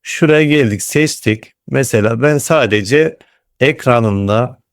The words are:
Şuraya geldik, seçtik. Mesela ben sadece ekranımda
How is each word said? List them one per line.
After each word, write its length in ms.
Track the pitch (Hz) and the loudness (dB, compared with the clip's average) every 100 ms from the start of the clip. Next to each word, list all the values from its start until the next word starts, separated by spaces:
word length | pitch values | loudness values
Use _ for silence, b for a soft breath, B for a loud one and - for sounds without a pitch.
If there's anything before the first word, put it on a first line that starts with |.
Şuraya 420 | - - 156 156 | -14 0 2 4
geldik, 380 | 156 147 120 101 | 4 2 2 -2
seçtik. 680 | - 147 151 - - 107 - _ - | -4 -2 -2 -2 -4 -4 -6 _ -6
Mesela 520 | 135 127 113 107 117 | -4 0 0 0 0
ben 160 | 143 147 | 0 0
sadece 800 | - 160 120 104 101 143 160 - b b _ - | 0 0 0 -2 0 0 0 -4 b b _ -4
ekranımda 1000 | 131 151 - 120 113 98 98 107 123 - _ | -2 0 0 2 0 -2 -2 -2 -4 -8 _